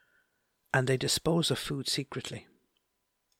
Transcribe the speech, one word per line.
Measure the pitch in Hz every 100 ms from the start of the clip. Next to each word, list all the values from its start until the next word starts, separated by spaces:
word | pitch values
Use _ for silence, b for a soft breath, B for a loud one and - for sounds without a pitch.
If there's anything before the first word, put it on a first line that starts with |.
| _ _ _ _ _ _ _
And | 131 127
they | 131
dispose | 139 - 160 170 156
of | 131
food | - 143 127
secretly. | - 135 131 - 113 - _ _ _ _ _ _ _ _